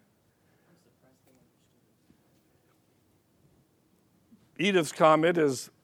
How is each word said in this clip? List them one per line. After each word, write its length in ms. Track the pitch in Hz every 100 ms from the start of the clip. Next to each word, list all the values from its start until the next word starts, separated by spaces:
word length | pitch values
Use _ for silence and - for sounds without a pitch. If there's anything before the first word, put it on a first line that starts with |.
| _ _ _ _ _ _ _ _ _ _ _ _ _ _ _ _ _ _ _ _ _ _ _ _ _ _ _ _ _ _ _ _ _ _ _ _ _ _ _ _ _ _ _ - _ -
Edith's 340 | 185 190 147
comment 440 | - 160 156 165 170
is, 340 | 151 123 - _